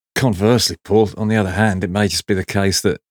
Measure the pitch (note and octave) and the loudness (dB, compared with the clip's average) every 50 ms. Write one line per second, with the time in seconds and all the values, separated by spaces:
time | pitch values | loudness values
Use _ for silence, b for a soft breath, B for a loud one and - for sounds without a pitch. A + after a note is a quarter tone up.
0 | _ _ - - C3+ B2 G2 F2 G2+ A2 B2 A2 - - E2+ - - - G2+ A2 | _ _ -4 0 0 0 0 2 2 2 2 2 0 -2 -6 -8 -4 0 2 2
1 | A2 G2 - F2+ G#2+ G#2+ A2 A2 G2+ F2+ F2+ G2+ A2 G#2+ F#2+ F#2 G2 F2 F2+ G#2 | 2 2 0 -4 -4 0 0 0 0 0 0 0 0 0 0 -2 -4 -2 -2 0
2 | G#2 G2 - - - - G#2 F#2 F#2 - - G2+ G2 G2 F#2 - - G2+ - - | 0 0 -2 -4 -2 -2 -2 -2 -2 -2 -2 -2 0 0 0 0 0 -2 -2 -4
3 | _ _ | _ _